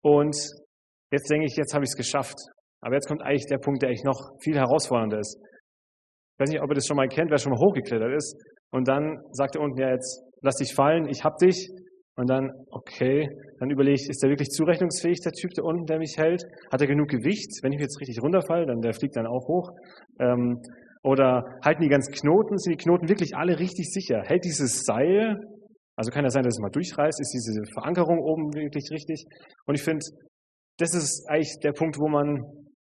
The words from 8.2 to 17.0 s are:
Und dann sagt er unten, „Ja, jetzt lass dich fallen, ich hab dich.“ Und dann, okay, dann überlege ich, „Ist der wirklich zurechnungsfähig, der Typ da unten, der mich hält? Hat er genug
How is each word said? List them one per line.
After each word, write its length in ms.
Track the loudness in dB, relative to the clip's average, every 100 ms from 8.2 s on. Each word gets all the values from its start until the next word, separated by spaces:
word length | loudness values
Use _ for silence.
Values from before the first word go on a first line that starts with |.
| -4 -14 -20 _ _
Und 160 | -2 2
dann 320 | 0 0 -6 -12
sagt 240 | -4 -4 -2
er 60 |
unten, 180 | -4 -2
„Ja, 120 | -2
jetzt 300 | -2 -4 -14 -20 _
lass 160 | -2 0
dich 180 | -4 2
fallen, 320 | 4 4 0
ich 160 | -2
hab 140 | -2 4
dich.“ 340 | 4 4 -6 -16 -20 _ _ -4
Und 120 | 0
dann, 220 | 0 0 -2 -2
okay, 580 | -2 -10 -2 2 2 0 -6 -20 -6
dann 100 | -2
überlege 260 | 4 6 4
ich, 140 | 0
„Ist 120 | 2
der 80 | 2
wirklich 200 | 2 0
zurechnungsfähig, 720 | 0 2 4 2 0 0 0
der 100 | -2
Typ 200 | -6 -6 -4
da 80 |
unten, 220 | -2 -2 -2
der 120 | -2
mich 200 | -4 2
hält? 260 | 2 2 -4 -18 -4
Hat 80 | 0
er 60 | 2
genug 200 | 4